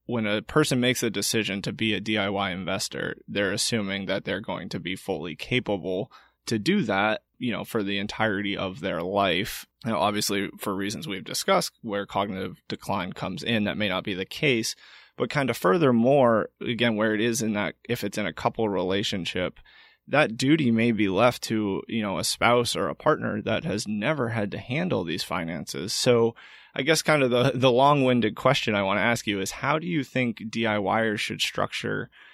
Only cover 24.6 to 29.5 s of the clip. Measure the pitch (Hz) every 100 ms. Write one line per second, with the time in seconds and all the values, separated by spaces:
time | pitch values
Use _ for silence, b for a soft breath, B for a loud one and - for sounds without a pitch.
24.6 | 101 139 180 120 82 85 - 87 82 82
25.6 | - 67 95 - 127 117 117 B B B
26.6 | B - 135 160 - 151 131 120 131 131
27.6 | 131 120 139 147 127 123 110 - 131 135
28.6 | - 104 95 101 113 117 - 98 101